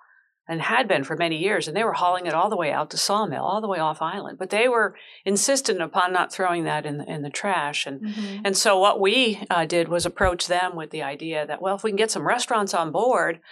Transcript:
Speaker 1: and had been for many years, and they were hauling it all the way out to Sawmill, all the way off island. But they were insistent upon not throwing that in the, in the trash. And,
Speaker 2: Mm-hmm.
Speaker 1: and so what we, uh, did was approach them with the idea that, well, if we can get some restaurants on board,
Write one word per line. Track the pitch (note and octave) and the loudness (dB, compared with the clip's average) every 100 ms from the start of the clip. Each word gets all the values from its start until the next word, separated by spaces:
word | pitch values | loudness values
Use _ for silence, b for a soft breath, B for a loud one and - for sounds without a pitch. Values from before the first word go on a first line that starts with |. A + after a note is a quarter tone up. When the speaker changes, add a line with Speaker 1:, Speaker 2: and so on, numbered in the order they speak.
| b b b b - | b b b b -8
Speaker 1:
and | E3 | -4
had | D#3+ A3+ A#3+ | 0 2 2
been | D#3+ | 2
for | C3+ D#3 | 0 -2
many | E3+ D#3+ | -2 0
years, | F#3+ G3 D#3 | 0 0 -2
and | E3+ | -2
they | |
were | A3+ | -2
hauling | - F3+ F3+ F3 | 0 0 0 0
it | |
all | D#3 G3+ | 2 2
the | G3+ | 2
way | D#3 | 0
out | C#3 D#3 | 0 -2
to | D#3+ | -2
Sawmill, | - G#3 G#3 C3 | 0 0 0 -2
all | - G3+ | -2 -2
the | G#3+ | -2
way | F#3 | -2
off | D#3 D#3+ | -2 -2
island. | D#3+ G3 C#3+ - | -4 -4 -10 -10
But | F#3 | -2
they | G#3 B3+ | 2 2
were | A#3 G3+ - B B B | 4 0 -2 B B B
insistent | G3+ - C4+ C4+ F#3 | 0 2 2 0 -2
upon | D#3+ G3 F3+ | 0 0 2
not | F#3 - | 2 0
throwing | - F#3 F3 | 0 0 0
that | D#3 D3+ D3+ | 0 -2 -2
in | D3 | -6
the, | D3 | -6
in | D#3+ | -8
the | D3 | -8
trash. | - G3+ F3+ D3 D3 C#3+ | -4 -2 0 -2 -4 -6
And, | C3+ | -6
Speaker 2:
Mm-hmm. | G#3+ G#3 G3+ G3 G#3 | -8 -6 -6 -4 0
Speaker 1:
and | F#3+ | 2
so | A3+ F#3+ | 4 6
what | G3+ - | 6 6
we, | G3 A#3+ A#3+ G3+ G3+ | 4 4 4 0 0
uh, | F3 D#3+ | 0 2
did | F3 E3 | 2 2
was | F3 F3 | 0 -2
approach | - F#3+ F3 - | 2 2 2 0
them | F3+ F3+ E3+ | 0 0 -4
with | D#3 | -8
the | D#3 | -8
idea | C#3 D3 D#3+ D#3 D3 | -8 -8 -6 -4 -4
that, | D3+ | -4
well, | F#3+ G3 | -2 -2
if | |
we | A3 | -2
can | G3 | 0
get | A3 | 0
some | F#3+ D3+ | 0 0
restaurants | A#3+ - A#3 G3+ | 0 0 0 0
on | F#3 D#3+ | 0 -2
board, | F3 B3 G#3+ D#3+ E3+ B | 0 2 2 2 -2 B